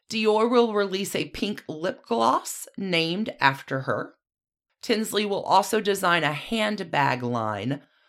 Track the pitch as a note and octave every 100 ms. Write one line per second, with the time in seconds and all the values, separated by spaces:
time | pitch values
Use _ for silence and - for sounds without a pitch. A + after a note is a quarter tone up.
0 | - A3 G#3+ G#3+ A#3 B3 A#3 G#3 G3+ F#3+
1 | G3+ - D3+ - G3+ G3+ - D#3 F3 -
2 | - A#3 A3+ D4+ - - - - G3 E3+
3 | E3 F3+ A3 - C#3 C3+ - C3+ C3 A2
4 | - - _ _ _ _ _ _ - G#3+
5 | A3 G3+ G#3 G3 - F3+ G3+ A3 G3+ F#3+
6 | F#3 E3+ D3 C#3+ - A3+ G#3+ G#3 F3 D3
7 | C3+ B2+ B2 A#2+ A2 G#2 A2 C#3+ - _